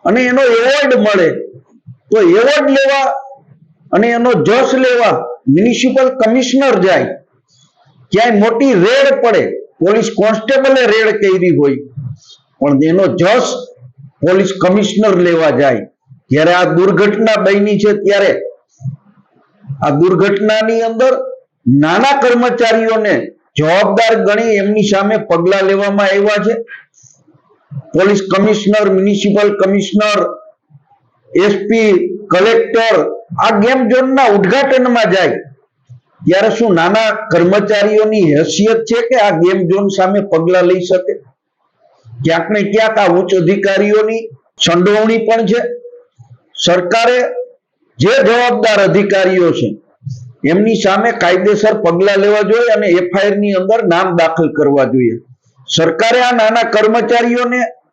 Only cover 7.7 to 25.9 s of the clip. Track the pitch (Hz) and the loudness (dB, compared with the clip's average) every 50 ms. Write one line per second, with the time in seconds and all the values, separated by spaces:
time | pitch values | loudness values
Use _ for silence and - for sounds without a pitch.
7.7 | _ _ _ _ _ _ - _ - 202 226 247 226 202 202 233 226 226 277 277 | _ _ _ _ _ _ -12 _ 0 0 2 2 2 2 2 0 0 0 0 2
8.7 | 247 180 170 214 254 277 277 277 269 - 240 233 214 165 120 - - - - - | 2 2 2 2 2 2 2 2 2 2 0 0 2 2 0 -2 -6 -10 -14 -18
9.7 | _ _ 160 185 208 233 214 - - - 196 214 220 214 - - 269 269 262 269 | _ _ 0 0 2 0 -2 -2 -2 -2 0 0 0 -2 -2 -2 -2 0 2 2
10.7 | 269 262 247 214 208 220 220 220 208 208 202 196 185 185 175 180 156 139 147 139 | 2 2 2 2 2 2 0 0 0 0 0 0 0 2 2 0 2 2 2 0
11.7 | 131 123 - - - - 135 120 - - _ - - _ _ _ _ _ 135 147 | 0 -4 -8 -14 -16 -14 -14 -14 -14 -16 _ -20 -20 _ _ _ _ _ -2 0
12.7 | 143 135 151 160 165 190 196 170 - - 170 190 220 247 - - - - - - | 0 2 2 2 2 2 0 0 0 0 0 2 2 0 0 -2 -6 -10 -12 -16
13.7 | - _ - - _ _ - - _ _ 123 165 185 190 196 - - - - 180 | -20 _ -20 -20 _ _ -20 -20 _ _ -2 0 2 2 0 -2 -2 -2 0 0
14.7 | 190 214 202 - - 202 214 214 190 175 175 175 170 165 160 151 135 120 143 139 | 2 0 0 -2 -2 0 0 2 2 2 2 0 0 0 0 0 0 2 0 0
15.7 | 123 107 98 - _ _ _ _ - _ _ _ 127 147 160 170 175 180 180 170 | 0 -2 -6 -12 _ _ _ _ -20 _ _ _ 0 0 2 2 2 2 0 0
16.7 | 156 165 185 202 180 160 208 208 208 214 226 220 214 202 190 196 196 202 202 214 | 0 2 2 2 2 2 0 0 0 0 0 0 0 0 0 0 2 2 0 0
17.7 | 208 - 208 208 208 202 - 190 202 202 269 185 - - - - - _ _ _ | 0 0 0 0 0 0 0 0 0 2 2 0 0 -2 -6 -12 -14 _ _ _
18.7 | _ _ 135 - - _ _ _ _ _ _ _ _ _ _ _ _ _ _ - | _ _ -14 -14 -14 _ _ _ _ _ _ _ _ _ _ _ _ _ _ -16
19.7 | 139 - - 147 143 143 170 190 190 165 190 202 202 196 214 214 214 220 220 220 | -10 -4 -2 -2 2 2 2 2 2 2 0 0 0 0 0 0 0 0 0 -2
20.7 | 233 226 226 226 226 226 254 262 262 - - - - - _ _ _ _ _ - | -2 -2 -2 -4 -2 0 0 0 0 -2 -4 -10 -12 -16 _ _ _ _ _ 0
21.7 | 131 143 147 156 175 202 247 277 285 269 233 247 240 240 240 247 240 240 233 226 | 2 2 2 2 0 0 2 0 0 2 2 0 2 2 0 -2 0 0 0 0
22.7 | 226 226 226 226 226 220 214 208 170 120 - - - _ _ _ _ - 151 156 | 2 0 0 0 -2 -2 0 0 -2 -2 -4 -8 -16 _ _ _ _ -2 0 0
23.7 | 170 190 214 196 196 196 226 220 226 208 190 190 208 220 233 226 214 202 196 202 | 2 0 0 0 0 0 2 2 0 0 0 0 0 0 0 0 -2 0 0 0
24.7 | 214 214 196 202 202 190 202 208 220 214 214 - 262 247 170 185 196 196 196 190 | 0 0 0 0 0 0 0 0 -2 -2 -2 -2 -2 0 0 0 0 0 0 0
25.7 | 196 196 202 202 | 0 0 -2 -2